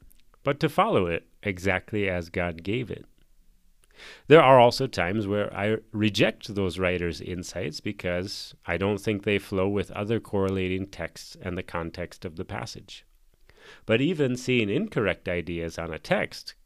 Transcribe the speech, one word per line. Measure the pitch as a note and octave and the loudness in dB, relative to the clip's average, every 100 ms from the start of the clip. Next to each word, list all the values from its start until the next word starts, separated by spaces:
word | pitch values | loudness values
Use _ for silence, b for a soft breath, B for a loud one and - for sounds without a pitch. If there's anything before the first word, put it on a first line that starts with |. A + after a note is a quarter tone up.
| - - - _ | -20 -20 -20 _
but | C#3+ C#3+ | -4 0
to | D#3 | 0
follow | - A3 C#3+ F2 | 2 2 2 0
it | E2 - - | -2 -6 -8
exactly | G#2 F2+ F#2+ F#2 - G#2+ G2 | -6 -2 0 -2 -2 -2 -2
as | F2+ E2 | -2 -4
God | F#2 F2 E2 | -4 -4 -4
gave | E2+ A#2+ B2+ | -6 -6 -6
it. | - - _ _ _ - _ _ _ _ B B B B | -10 -14 _ _ _ -20 _ _ _ _ B B B B
There | D#3 | 8
are | C3 C3+ | 12 10
also | A#2+ - C3 | 10 6 -4
times | - F2 G#2+ G2 | -2 -2 0 0
where | G#2 G2+ - | 0 -2 -2
I | G#2 A2 - | -2 -2 -4
reject | G#2 G#2+ G2 F#3 - - G2+ | 0 0 4 2 0 -8 -2
those | F#2+ E2+ | -2 0
writers' | F2+ F2+ F2 D#2+ | 0 0 -2 -6
insights | - F2+ F2 F2 B2+ D#3 | -8 -8 -8 -8 -8 -6
because | - G2+ F#2 F2 F#2+ - - - - | -10 -6 -4 -4 -4 -10 -14 -14 -6
I | F2 | -2
don't | G2 G2+ | 0 -2
think | - G2+ | -2 -2
they | A2 G2+ | 0 -2
flow | - F#2+ G2 | 0 -2 0
with | G2+ F2 | 0 -4
other | - G#2 A2+ | -6 -4 -4
correlating | - G2+ F#2+ F#2+ F#2 F#2 F#2+ | -2 -2 0 0 -2 -4 -6
texts | - E2 - - - | -8 -10 -10 -18 -12
and | F#2+ F2 | -8 -8
the | |
context | F2 F2 E2 F#2 E2+ - F#2 | -6 -6 -6 -8 -12 -10 -14
of | D#2+ | -12
the | F#2 | -10
passage. | G#2 A#2 - - - _ _ _ _ _ B B B - | -10 -10 -14 -18 -20 _ _ _ _ _ B B B 0
But | A2+ | 2
even | C#3+ E3 C3+ B2 | 2 2 0 0
seeing | - B2+ G#2 | 0 2 2
incorrect | A#2+ A3 D3 G2 E2+ - | 0 -2 0 0 -2 -4
ideas | F2 E2+ E2+ E2 E2+ | -4 -4 -6 -6 -6
on | E2 | -8
a | D#2+ | -8
text | - F3+ D#2 - - - | -2 0 -2 -8 -18 -20